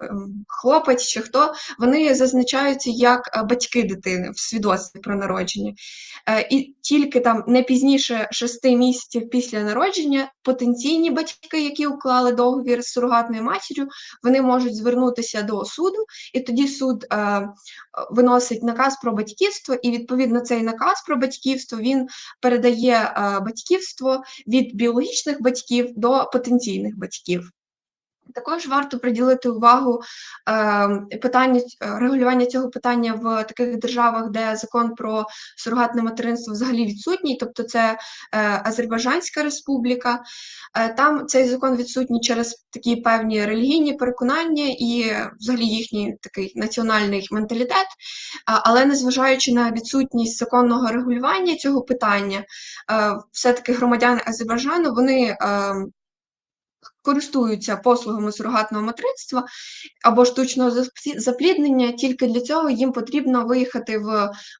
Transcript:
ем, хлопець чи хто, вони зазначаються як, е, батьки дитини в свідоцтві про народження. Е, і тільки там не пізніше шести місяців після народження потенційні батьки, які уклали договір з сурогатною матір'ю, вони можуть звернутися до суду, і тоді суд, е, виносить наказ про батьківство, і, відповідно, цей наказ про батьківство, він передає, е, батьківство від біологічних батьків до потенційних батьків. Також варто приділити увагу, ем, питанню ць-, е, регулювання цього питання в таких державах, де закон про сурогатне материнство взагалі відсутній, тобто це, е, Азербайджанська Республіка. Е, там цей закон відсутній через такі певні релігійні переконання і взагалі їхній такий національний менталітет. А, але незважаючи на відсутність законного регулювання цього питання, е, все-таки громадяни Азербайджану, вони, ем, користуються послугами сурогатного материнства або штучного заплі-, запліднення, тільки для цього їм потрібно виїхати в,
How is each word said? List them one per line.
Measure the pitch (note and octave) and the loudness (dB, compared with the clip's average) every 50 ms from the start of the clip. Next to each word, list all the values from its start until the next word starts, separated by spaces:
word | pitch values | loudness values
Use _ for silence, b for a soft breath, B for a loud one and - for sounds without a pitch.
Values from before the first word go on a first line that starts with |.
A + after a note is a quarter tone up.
ем, | - - G3+ G3+ G3 G3+ G3 G#3 G#3 - | -10 -10 -10 -10 -10 -10 -12 -14 -12 -12
хлопець | - - - B3 D4 D#4 D4+ - B3+ B3 - - | -12 0 2 4 4 4 4 4 2 2 0 -2
чи | - A3+ | -4 -6
хто, | A3 - - C4 D4+ D4+ D4+ B B B D4 - | -6 -2 2 2 2 2 0 B B B -4 0
вони | A3+ B3 C4+ D#4 D#4 D4+ C4 | 2 4 4 4 4 4 4
зазначаються | B3+ B3+ C4 B3+ B3+ B3 B3 - C4 C#4 C#4 C4+ C4+ - B3 | 4 4 4 4 2 2 2 0 2 2 0 0 0 -2 -4
як, | A3+ A#3 A#3+ A#3+ B3 B3 B3 - - A3 | 0 4 4 4 4 4 0 -4 -4 -4
е, | A3 | -2
батьки | G#3 B3 B3 - - - B3 A3 | 0 0 -2 -2 -2 0 0 0
дитини | F#3 G3 F#3+ - F#3+ F#3 F3+ F3+ F3+ | 0 -4 -4 -4 -4 -2 -2 -4 -6
в | - - | -8 -8
свідоцтві | - - A3+ A3+ G3+ G#3 F#3 F#3+ - - - - | -8 -6 -6 -2 0 0 0 0 -2 -8 -16 -12
про | - - G3+ | -8 -6 -4
народження. | G3 G3 F#3+ F#3 F#3 F#3 F3+ - G3+ G3+ G#3 G3+ B B B B B B B B B B - | -4 -2 -2 -2 -4 -4 -4 -6 -6 -6 -8 -8 B B B B B B B B B B 0
Е, | - A3 - - | 0 0 2 2
і | B3+ C4+ C4+ - - _ | 2 0 0 -2 -8 _
тільки | - - D4 D4+ C#4+ C#4 - B3 | -2 2 4 4 4 4 2 2
там | - A#3+ A3+ A3 - - | 4 4 2 2 2 4
не | A#3+ B3+ B3+ | 4 4 6
пізніше | B3+ C4 B3 C4+ C#4 C#4 C4+ C#4 - A#3+ A3+ G#3+ - | 4 2 4 6 4 4 4 2 0 -2 -4 -4 -4
шести | - - A#3+ A#3+ A#3 A#3 - C4 B3 | -4 -4 -4 -4 -4 0 4 4 6
місяців | B3 B3 B3+ B3 - - - - A#3+ A3+ A#3 | 6 4 4 2 0 -6 -6 -6 -6 -4 -2
після | - B3 B3 - - G#3+ | -2 -2 -2 -2 -4 -4
народження | G#3 G#3+ G#3+ B3 D#4+ G4 F#4+ F#4 D#4 C#4+ C#4 C4+ C4+ C4+ - _ _ | -2 -2 0 0 0 0 0 0 0 0 0 0 0 -4 -8 _ _
потенційні | B3+ B3+ B3+ B3 A#3+ A#3+ A#3+ A#3+ C#4 D#4+ D#4+ E4 E4 | -2 0 2 2 0 0 0 0 0 2 2 2 2
батьки, | C4+ D#4+ D#4 D#4 - - - - - D#4 | 0 0 -2 -4 -8 -14 -12 -6 -4 -2
які | D4 C#4+ C#4+ - D4 D4 | -2 -2 -2 -2 -2 -2
уклали | C#4 C#4+ - C4 B3 B3+ B3+ B3 | -4 -2 0 2 2 4 4 2
договір | A#3+ A3+ A#3+ B3 C4 C#4 A#3+ A#3+ A#3+ A#3+ A#3+ | 2 4 2 2 2 0 0 0 0 -2 -2
з | - | -4
сурогатною | - B3 A#3+ B3 B3 A#3 A#3 A#3 A#3 A3 A3 | -4 -2 0 2 2 2 2 0 -4 -4 -4
матір'ю, | B3+ F#4 G4 - - C#4+ - C#4 C#4 B B B B B B - | -4 -4 -4 -6 -8 -6 -6 -6 -6 B B B B B B 2
вони | A#3+ B3+ C4+ | 4 4 4
можуть | C4 B3+ B3 B3+ B3+ A#3+ G#3+ | 4 4 4 2 2 0 -2
звернутися | G#3+ A3 A#3+ B3 B3 B3+ B3 A#3+ A#3+ A#3 - - G#3+ | -2 -2 0 2 2 2 0 0 -2 -6 -6 -4 -4
до | G#3 G3+ A3 G3+ G#3 | -4 -2 -4 -4 -4
суду, | G#3 - - E4 F#4+ F#4 G#4+ A4 B B B B B - | -6 -4 -2 -2 0 0 -2 -4 B B B B B -4
і | C4 | -4
тоді | C4 B3+ A#3 B3 C#4+ C#4 | -2 0 0 0 0 0
суд, | - - C4+ C4 B3 - - - A#3 | 0 -2 -2 -2 -2 -2 -4 -4 -2
е, | G#3 G#3 G3+ G3+ G3+ G3+ G#3 G3+ B B B B B B B - - - - | 0 0 0 0 0 -2 -4 -10 B B B B B B B -10 -10 -10 0
виносить | - A#3 B3 B3 B3 B3 B3 - A#3 A3 A#3 | 4 4 6 6 6 4 2 0 -4 -2 -2
наказ | A#3 A#3 A#3 C4+ C4+ C4+ - | -2 0 0 0 0 0 -2
про | - A#3+ | -4 -2
батьківство, | G#3+ G#3 G#3+ G#3+ - - F#4 G4+ G4 - - - C4 | -2 -2 -4 -6 -2 -2 -2 -2 -2 -4 -6 -4 -4
і, | B3 B3 A#3+ | -2 0 -2
відповідно, | A#3 A#3 A#3 - B3+ B3+ C4+ A#3+ A3+ A#3+ | -2 -2 -4 -2 0 0 2 2 2 0
цей | A#3+ - B3 A3+ | 0 0 -2 0
наказ | A3+ A3+ A3+ A3+ C#4 E4+ G4 F#4+ - - | 0 -2 -2 -2 0 0 0 -2 -2 -2
про | D4+ B3 | 0 0
батьківство, | B3+ C4 - - - C4 C4+ C4 - - A#3+ A3 | 0 -2 -2 -4 -2 -2 -2 -2 -4 -8 -8 -4
він | A3 B3 C4+ C4+ B3+ C4 B B B B B _ | 0 0 2 0 0 -2 B B B B B _
передає, | - B3 A#3+ A#3+ - B3 B3 A3+ A#3+ B3+ A#3+ A3+ G#3+ - - - | 2 2 2 4 4 2 2 4 2 4 4 4 2 0 -2 -2
е, | G3+ G3+ G3+ G3 | -2 -2 -2 -2
батьківство | G3 G#3+ A3+ - - - F4 F#4 F#4 - - - C4 C4 C4 C4 C4 B B B B - | -4 -6 -8 -10 -2 0 0 0 0 -6 -10 -4 -2 0 0 -2 -4 B B B B 0
від | A3+ C4 B3+ - - | 2 2 2 0 -2
біологічних | G3+ A#3 A#3 A#3 A#3+ D4 G#4 - - - D4+ C#4+ C#4+ | 0 0 2 2 0 0 -2 -4 -4 -4 -4 -4 0
батьків | A3 B3+ B3 B3 - - B3 A#3+ B3 B3 A#3+ | 0 0 0 0 -2 -2 0 0 0 -2 -2
до | A3 G#3+ A#3+ C4 C4+ B3 - - | -2 0 2 2 2 2 0 -2
потенційних | B3 B3 B3 B3 A#3+ B3 A3+ F#3+ F#3+ G3+ G#3+ G#3+ G#3 | -2 0 2 2 2 2 0 -4 -4 -4 -6 -6 -8
батьків. | F#3 F#3 - - - - F3 F3 F3 F3 _ _ _ _ _ _ _ _ _ _ _ _ _ _ _ - - | -10 -12 -12 -12 -6 -4 -4 -4 -4 -10 _ _ _ _ _ _ _ _ _ _ _ _ _ _ _ -16 -14
Також | A#4+ A#4+ - D#4+ E4+ E4 C#4 | -10 -8 -6 -6 -6 -4 -2
варто | C4+ C#4+ C#4+ C#4 C4+ B3 | -2 -2 -2 -2 -6 -4
приділити | B3 B3+ A#3 A3 B3 B3+ C4 B3+ - B3 | -2 -2 0 2 4 4 4 2 2 -2
увагу, | A#3 A3 A#3 A#3 A#3+ C4 C#4 B3 A#3 A#3 A#3 B B B B B B B _ | -2 4 6 6 6 6 4 0 0 -2 -6 B B B B B B B _
ем, | - A3 A3 G#3+ G#3 G3+ G3+ G3+ G3+ G3+ G3 G3+ - A3 G#3+ | -2 0 0 2 2 2 2 2 2 0 -2 -4 -8 -8 -4
питанню | - B3 B3+ B3+ C4 C4 B3+ B3 | -4 2 2 4 4 4 4 2
ць-, | B3 B3 - - | 0 -2 -8 -10
е, | - G#3 G#3 G#3+ | -8 -8 -4 -2
регулювання | B3 B3 C#4 C4+ B3 B3 B3+ B3 B3 | 0 0 2 2 2 2 4 2 2
цього | B3 B3 B3+ C4 B3 | 2 0 -2 -4 -4
питання | B3 B3 - B3 A#3+ A#3+ A#3 A3+ A3+ | -6 -4 -2 0 0 2 0 0 -2
в | A3 A#3 A3+ A3+ A3 G#3+ | -4 -4 -2 -2 -2 -4
таких | A3 - - B3 A#3+ A#3+ A3 | -6 -4 -4 -2 -2 -2 -4
державах, | A#3 A#3+ B3+ A#3+ A#3+ A#3 A3+ A3+ A3+ A#3 | -4 -4 0 2 2 2 2 0 -4 -4
де | G#3 A3 A3+ A3 G#3+ | -4 -4 -2 -2 -4
закон | G#3+ A#3 A3+ - A#3+ A#3 A3+ A3+ | -4 -6 -4 -2 0 0 0 -2
про | - - A3 A3 A3 G#3+ G#3+ B B B B B - | -6 -6 -4 -4 -4 -4 -6 B B B B B -10
сурогатне | - A#3 A3 B3 A#3+ A#3 A#3 A#3+ | -6 -2 0 0 0 0 0 -2
материнство | A3+ A3+ A3 - A#3 A#3 A#3 A#3 - A3+ G#3+ | -2 -2 -4 -4 -4 -4 -4 -4 -6 -8 -6
взагалі | G#3 B3 C4 B3 A#3 A#3 | -4 -2 -2 0 0 0
відсутній, | G#3 G3+ G3+ - E4 F4+ F#4 - D4 B3+ B3+ | -2 -4 -4 -4 -4 -4 -2 -2 -4 -4 -4
тобто | A#3 A3+ - - A3+ | -6 -8 -6 -8 -8
це, | A#3 - A#3 A3+ A3+ A3+ A3+ B B B B B B - | -4 0 0 2 2 0 -4 B B B B B B -4
е, | G#3+ G#3+ G#3 G3+ G3 G3+ | -2 0 0 0 0 -2
Азербайджанська | A3 A3 A#3 A#3+ A3+ A3+ A3+ A#3+ B3+ C#4 F4 F4+ - - D4+ D4+ | -2 -2 -2 -2 -2 -2 -2 0 0 0 0 -2 -4 -4 -4 -4
Республіка. | D4 D4 - - - C#4 B3+ A#3 B3 B3+ A#3+ - B3 A#3+ B3 A#3+ B B B B B B B B B - A#3 | -4 -4 -6 -4 -4 -2 0 0 0 -2 0 0 -2 -2 -2 -6 B B B B B B B B B -2 -2
Е, | A3+ A3+ A3+ | -2 0 2
там | A#3 C4 D4+ D4+ C#4+ - - | 2 4 4 4 2 -2 2
цей | - C4 C4 B3 | 4 4 4 4
закон | B3 B3+ C4+ C4+ B3+ | 2 0 0 0 0
відсутній | A#3+ B3 A#3+ - B3+ B3+ B3+ A#3+ A3+ | 0 -2 -2 -2 -4 -2 0 -2 -2
через | A#3 - A#3+ A3+ A#3 A3+ - - _ _ | 0 0 0 0 0 -4 -6 -12 _ _
такі | - A#3+ - A#3+ A#3 | -18 -4 -2 0 0
певні | A#3 A#3 A#3 A3+ A3+ A3 A3 A3 G#3+ G#3 | 2 2 2 2 2 2 0 0 0 0
релігійні | G#3 G#3+ A3 A#3 C4+ D4+ E4 D4+ D4 C4+ | 0 0 2 2 2 4 4 2 2 0
переконання | - B3 B3 B3 - B3+ B3 C#4 D#4+ E4+ E4 D#4 D4 D4 C#4 B3+ - | 0 -2 -2 -2 0 0 0 0 0 0 0 0 0 0 -2 -2 -2
і | A#3+ A#3 A#3 A#3+ A#3 A3 G#3+ G#3+ A3 - - - | -2 0 0 0 0 0 -2 -2 -4 -6 -10 -8
взагалі | G#3+ A3+ B3+ A#3 A#3 | -4 -2 0 0 0
їхній | A3+ G#3+ A3 A3+ - - G#3 G#3 - - - | 0 0 -2 -4 -4 -4 -4 -4 -4 -6 -8
такий | - - - - F#3+ F#3+ - | -14 -12 -8 -8 -8 -6 -4
національний | A3+ G#3+ A3 - - A3+ A3 A3 G#3+ G#3 G3+ G3+ G3 F#3+ - | -6 -4 -4 -2 -2 0 2 2 2 2 0 0 -2 -4 -4
менталітет. | G#3+ G#3+ A3 G#3 A#3 A3+ B3+ B3 B3+ - F#4+ F#4+ - B B B B B B B B D4+ B | -4 -4 -2 -2 -2 -2 -2 0 0 0 0 -2 -6 B B B B B B B B -8 B
А, | - A3 - - | 0 0 4 4
але | A3+ A#3 B3 C4 | 6 6 6 6
незважаючи | C#4+ C#4+ C#4 B3+ B3+ B3+ C4 C4 C4+ C4 B3+ - C4+ A#3+ | 6 4 2 2 0 2 2 4 2 4 2 2 2 4
на | A#3+ A#3+ A#3 | 4 2 2
відсутність | A3+ A3+ A3+ - - C4+ C4 - - A#3 A#3 A3+ - - | 0 -4 -6 0 0 0 0 2 0 -2 -2 -2 -2 -6
законного | A#3+ A#3+ - B3 B3 A#3+ A#3+ B3 B3+ A3+ | -2 2 4 4 4 4 4 2 2 0
регулювання | A3+ B3 B3 B3 A#3+ A#3+ B3+ C#4+ F#4 F#4+ F#4 F4 D#4+ | 0 0 0 0 0 0 0 0 0 2 0 0 0
цього | D#4+ - C#4 C#4 C4 | 0 0 0 0 0
питання, | A#3+ - B3+ B3 A#3+ G#3+ G3+ G3+ G3 G3 G3 G3 G3+ B B B B B B B B - | 0 0 -2 0 2 2 2 2 0 -2 -4 -6 -8 B B B B B B B B -2
е, | A3 A3 G#3 G#3 G#3 G#3 - _ | 0 2 2 0 0 -2 -8 _
все-таки | - - - B3 B3 B3 - - B3+ | -10 0 2 2 2 2 0 -2 0
громадяни | A#3+ B3+ A#3+ A#3+ A3+ A#3+ B3 B3 A#3 - | 2 2 2 4 4 4 4 4 2 0
Азербайджану, | A#3 A3 - A#3 A3 A3+ A#3+ C4 C#4+ D#4+ F4 E4+ D4+ A#3 | -4 -6 -6 -4 -4 -4 -2 -2 0 0 0 0 2 2
вони, | A#3 B3+ C4+ C4 C4 B3 A#3 A#3+ A#3+ | 2 2 4 4 4 2 0 0 -2
ем, | G#3+ G#3 G3+ G3+ G3+ G3+ G3 G3 G3 - - _ _ _ _ _ _ _ _ _ _ _ _ _ _ _ _ _ _ - _ _ _ | -2 0 0 0 0 -2 -2 -4 -6 -8 -12 _ _ _ _ _ _ _ _ _ _ _ _ _ _ _ _ _ _ -20 _ _ _
користуються | C#4+ C#4 C#4+ D4 - - C#4 A#3+ A3 G#3+ G#3 - - G#3 G3 | -2 0 0 -2 -2 0 0 0 0 0 -2 -4 -4 -6 0
послугами | - B3 A#3+ A#3+ - G#3 A3 A3 G#3 G#3 | 2 2 2 4 2 -2 -4 -2 -4 -4
сурогатного | G#3 - - - - G#3+ G#3+ G#3+ A3+ G#3+ G#3+ | -4 -6 -6 -2 0 0 0 0 -4 -4 -4
материнства | A3 A#3 - - B4+ C5+ - - - C4+ B3+ B3 B3 B B B B B B B B B _ - | -4 -6 -4 -4 -4 -4 -6 -8 -4 -4 -4 -4 -4 B B B B B B B B B _ 2
або | A#3 A3 A#3 B3 | 4 6 6 4
штучного | B3 B3 C4 C4 B3+ - C4 B3+ B3 | 4 4 0 -2 -2 0 0 0 2
заплі-, | A#3 A#3+ B3+ B3+ - - - C#4+ D4 - | 2 0 -2 -4 -6 -10 -8 -8 -6 -4
запліднення, | A3 B3+ B3 B3 C#4 F4 F#4+ - D4 D4 C4+ B3+ B3 A#3+ | -2 -2 -2 2 2 2 2 4 2 2 4 2 2 0
тільки | A#3+ A#3+ B3+ C4 B3+ - C4 A#3+ | 0 0 -2 -2 0 0 0 0
для | A3+ B3 | 0 0
цього | A#3+ A#3+ D4+ D#4+ D#4+ D4 | -2 0 0 0 0 0
їм | B3+ G#3+ B3+ C4+ | 0 0 0 0
потрібно | B3+ A#3+ A3 A3+ B3+ D4 C4 C4 B3+ B3 A3+ | 0 -2 -4 -4 -2 -2 0 2 0 0 2
виїхати | A3+ B3 B3+ B3+ B3+ - A#3+ G#3+ - A3 G#3+ | 2 0 0 0 0 -4 -6 -6 -4 -4 -4
в, | G#3 G#3+ A3 G#3 G3+ G3+ G3+ B B B B | -4 -2 0 0 -2 -2 -4 B B B B